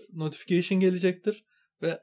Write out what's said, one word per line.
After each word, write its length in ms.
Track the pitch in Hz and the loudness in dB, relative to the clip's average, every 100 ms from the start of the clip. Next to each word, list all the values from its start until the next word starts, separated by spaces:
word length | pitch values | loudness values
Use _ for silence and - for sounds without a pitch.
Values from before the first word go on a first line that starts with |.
| - | -12
notification 680 | 160 156 151 - 180 175 190 | -8 -6 -6 0 0 2 2
gelecektir. 680 | 190 180 180 180 214 214 _ _ _ - | 2 2 0 -2 -4 -4 _ _ _ -8
Ve 180 | 165 165 | -6 -6